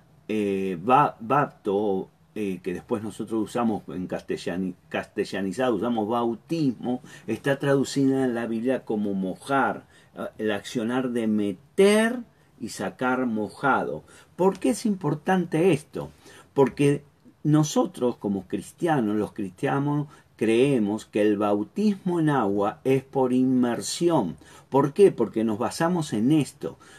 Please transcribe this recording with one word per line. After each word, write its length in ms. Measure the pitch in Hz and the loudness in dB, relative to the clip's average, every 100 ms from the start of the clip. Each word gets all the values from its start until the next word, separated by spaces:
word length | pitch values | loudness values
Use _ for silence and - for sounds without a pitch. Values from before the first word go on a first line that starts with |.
| _ _ - | _ _ -6
eh, 500 | 107 101 95 95 87 | -2 -2 -2 -4 -4
ba-, 360 | 101 131 147 - | 2 4 2 -2
bapto, 920 | 113 139 147 - 104 98 104 95 - _ _ | -2 -2 -2 -4 -2 0 0 -2 -4 _ _
eh, 260 | 107 101 90 | -8 -6 -6
que 100 | - | -6
después 300 | 90 - 117 | -8 -6 -6
nosotros 480 | 107 - 107 110 98 | -6 -10 -4 -4 -2
usamos 320 | 120 117 101 - | -2 -2 -2 -6
en 200 | 76 92 | -10 -8
castellani-, 680 | 85 - 92 - 87 92 - _ | -8 -6 -6 -4 -4 -6 -8 _
castellanizado, 880 | 104 - - 95 101 98 95 127 104 | -8 -6 -6 -4 -4 -4 -2 0 0
usamos 320 | 120 117 104 | -2 -2 -2
bautismo, 920 | 120 117 113 - 165 143 107 120 127 - - - | -2 -2 -4 -6 -2 0 -2 -6 -6 -8 -16 -8
está 320 | 110 143 135 | -4 -4 -4
traducida 680 | 143 139 123 139 135 135 | 0 0 0 0 0 0
en 100 | 131 | -2
la 120 | 117 117 | -4 -4
Biblia 400 | 113 123 127 - | -4 -2 -4 -4
como 260 | 107 104 | -4 -2
mojar, 720 | 98 95 - - 139 113 - - _ _ - | -4 -4 -6 -2 0 0 -4 -12 _ _ -12
eh, 120 | 113 - | -12 -6
el 140 | 107 | -4
accionar 580 | 101 - 131 110 127 127 | -4 -4 -6 -2 -2 -2
de 160 | 120 110 | -2 0
meter 920 | 107 101 92 _ - 196 214 226 247 - _ _ _ | 0 -2 -6 _ 4 4 6 2 -2 -10 _ _ _
y 120 | 107 | -14
sacar 560 | - 95 - 127 127 127 | -8 -8 -2 0 0 0
mojado. 760 | 107 101 - 139 110 64 78 - - - | -2 -4 -2 0 0 0 -6 -12 -20 -20
¿Por 240 | - 190 190 | 0 0 2
qué 120 | 262 | -2
es 160 | 226 220 | 0 -2
importante 840 | 190 147 151 - 190 165 156 185 | 0 -2 -2 0 0 0 2 4
esto? 380 | 160 - - 73 - - - - | 2 -2 -10 -10 -14 -20 -20 -6
Porque 500 | - 131 - 143 143 - _ - _ | 2 2 4 2 2 -4 _ -20 _
nosotros 720 | 151 151 151 247 196 - 123 - | 2 2 4 2 0 0 -2 -2
como 300 | 104 98 92 | -4 -4 -4
cristianos, 680 | 101 - - 170 147 107 107 | -8 -8 -4 0 0 0 0
los 160 | 98 | -2
cristianos, 720 | - 95 - 139 139 143 147 147 - _ _ | -4 -10 -4 -2 0 0 -2 -4 -12 _ _
creemos 680 | 110 113 139 131 101 107 | 2 4 4 4 0 -2
que 160 | - 110 | -4 2
el 160 | 107 101 | 2 4
bautismo 840 | 104 104 104 - 214 196 180 175 | 2 0 -2 0 0 0 -2 2
en 100 | 156 | 2
agua 520 | 139 101 101 101 - | 2 0 0 -2 -2
es 220 | 131 135 | 0 0
por 280 | 135 135 131 | 0 0 2
inmersión. 1040 | 127 127 127 123 110 98 - 175 156 92 - - - _ | 2 2 2 2 -2 -6 -2 2 2 0 -6 -16 -20 _
¿Por 220 | 135 147 | 2 2
qué? 200 | 170 196 | 6 6
Porque 320 | - 107 113 | 6 -2 0
nos 140 | 113 104 | -2 0
basamos 540 | 113 - 165 180 147 | -4 -2 0 0 -2
en 200 | 110 120 | 0 4
esto. 460 | 156 131 - - - - | 4 2 -6 -12 -12 -20